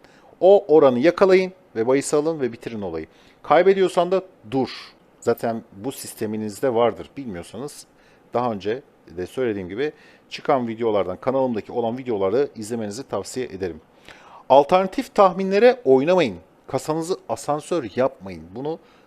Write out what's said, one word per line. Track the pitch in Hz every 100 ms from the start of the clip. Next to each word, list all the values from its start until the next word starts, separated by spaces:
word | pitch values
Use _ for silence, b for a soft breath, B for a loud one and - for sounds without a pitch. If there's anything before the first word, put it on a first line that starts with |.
| b b b -
O | 180 202 - 151
oranı | 139 123
yakalayın | 156 170 190 185 185 - _ -
ve | 117
bahis | 139 135
alın | 147 156 160
ve | 123
bitirin | 117 - 113
olayı. | 95 80 80 b b b
Kaybediyorsan | - 151 180 196 180 180 175
da | 185 - _ 107
dur. | 131 113 - - _ _ _
Zaten | - 117 120 117 -
bu | 98 120
sisteminizde | - 104 - 107 107 107 98 135
vardır. | 117 117 87 82 -
Bilmiyorsanız | 131 87 - 104 143 - - _ b b _
daha | 120 123
önce | 104 95 123 - _ _ 85
de | 90
söylediğim | - 123 101 87
gibi | 101 151 - b b b
çıkan | - - 135 117
videolardan, | 110 117 104 90 90
kanalımdaki | 127 135 131 107 -
olan | 117 117 123
videoları | 123 104 95 117 143 113
izlemenizi | 107 117 107 107 135
tavsiye | 104 95 127 123
ederim. | 92 92 80 _ B B B B B -
Alternatif | 135 143 180 190 - -
tahminlere | - 190 175 190 196 240 -
oynamayın. | 131 131 151 185 131 87 _ _ -
Kasanızı | 135 - 156 160 185 -
asansör | 113 - 147 - 175 113 117
yapmayın. | 131 - 95 85 82
Bunu | 107 143 165 b b